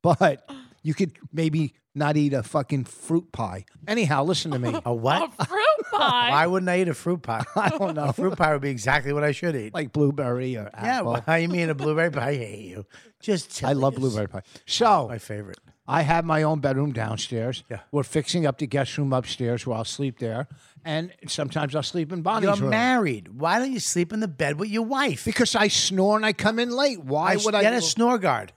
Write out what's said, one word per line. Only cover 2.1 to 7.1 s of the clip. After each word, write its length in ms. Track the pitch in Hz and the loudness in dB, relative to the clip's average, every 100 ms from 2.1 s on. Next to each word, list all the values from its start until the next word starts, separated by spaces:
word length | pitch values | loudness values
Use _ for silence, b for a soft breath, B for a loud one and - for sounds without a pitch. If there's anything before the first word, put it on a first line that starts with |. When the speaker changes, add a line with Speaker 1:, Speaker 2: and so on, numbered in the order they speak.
| 151 | 4
Speaker 1:
eat 160 | 143 | 4
a 100 | 135 | 2
fucking 420 | 113 156 139 143 127 | 0 -2 0 -2 -4
fruit 460 | - - 165 170 | -10 -2 -2 -2
pie. 340 | - 107 95 - - 156 | -8 -6 -8 -14 -18 -4
Anyhow, 360 | 226 180 143 | 0 2 2
listen 280 | 147 180 170 | 2 0 -2
to 80 | 135 | -2
me. 200 | 120 113 | -2 -2
Speaker 2:
<laughs> 40 | 120 | -2
A 80 | |
what? 380 | 120 120 233 320 - | 0 2 2 0 -4
Speaker 3:
A 60 | - | -4
fruit 200 | 381 480 605 - | 2 2 2 0
pie? 380 | 403 285 247 240 | 0 2 2 4
Speaker 2:
Why 160 | 151 165 | 4 4
wouldn't 240 | 185 185 | 2 2
I 120 | 180 | 2
eat 60 | 185 | 0
a 40 | |
fruit 300 | 143 - | -2 -2